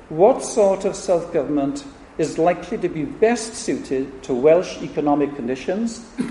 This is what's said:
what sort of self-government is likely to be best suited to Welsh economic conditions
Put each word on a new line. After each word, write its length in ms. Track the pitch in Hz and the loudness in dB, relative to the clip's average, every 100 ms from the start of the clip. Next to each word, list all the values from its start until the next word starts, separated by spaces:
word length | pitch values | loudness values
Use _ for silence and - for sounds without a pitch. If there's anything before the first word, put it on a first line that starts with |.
| - | -10
what 340 | 160 214 262 | 4 4 4
sort 420 | - 240 196 190 196 | 0 2 2 2 -2
of 100 | - | -4
self-government 880 | - 175 170 165 131 147 139 139 - - - - | 0 0 0 -4 0 0 0 -4 -10 -20 -18 -4
is 200 | 123 - | -4 2
likely 400 | 170 170 - 220 | 2 2 -4 -4
to 120 | 175 | -4
be 140 | 156 | -4
best 520 | 139 - 220 233 - - | -6 2 2 2 -4 -8
suited 680 | - 135 - 135 135 - | -4 -4 -2 -4 -4 -8
to 100 | - | -4
Welsh 480 | 123 147 175 185 - | 4 6 6 4 -8
economic 540 | 156 160 147 147 143 - | -6 -2 2 2 0 -2
conditions 680 | 120 135 - 196 233 - - - - | -6 -4 -4 -2 -4 -6 -14 -8 -6